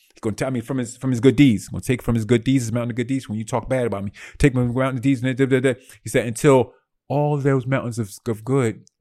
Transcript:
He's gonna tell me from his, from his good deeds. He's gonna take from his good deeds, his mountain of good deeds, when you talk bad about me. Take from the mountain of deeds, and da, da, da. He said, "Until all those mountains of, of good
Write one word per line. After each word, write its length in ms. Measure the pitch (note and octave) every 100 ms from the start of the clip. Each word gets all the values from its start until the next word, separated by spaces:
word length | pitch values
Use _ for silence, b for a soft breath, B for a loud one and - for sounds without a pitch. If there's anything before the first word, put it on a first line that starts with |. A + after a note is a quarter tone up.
| _
He's 80 | -
gonna 140 | A2+ G#2
tell 160 | C3+
me 100 | B2+
from 180 | A2+ C3+
his, 180 | A#2+ -
from 140 | C3
his 80 | A#2+
good 160 | C3 B2
deeds. 280 | C#3+ G2+
He's 60 | -
gonna 120 | -
take 200 | - B2
from 140 | - A#2
his 100 | G#2+
good 180 | A#2+
deeds, 200 | A#2+ C3+
his 80 | A2+
mountain 200 | A#2+ A#2+
of 40 | A#2
good 120 | A#2
deeds, 220 | C3+ -
when 80 | G#2+
you 80 | A2
talk 240 | B2 -
bad 160 | C3 A#2
about 180 | G2+
me. 80 | G2 B B B
Take 160 | D3
from 140 | B2 B2
the 60 |
mountain 240 | A#2+ C3 B2+
of 60 |
deeds, 180 | B2 C3+
and 160 | C3 B2+
da, 80 | C3+
da, 140 | C3
da. 140 | C3+ B2 B B
He 80 | A2+
said, 160 | C3+ A2+
"Until 480 | A2 D3+ C3 A2+ b b _ -
all 300 | C#3 D3 D3
those 300 | C#3 C3+ B2+
mountains 320 | C3+ A#2+ A2
of, 120 | G#2 - -
of 160 | G#2+
good 420 | A2 C3+ A#2 G2 _ _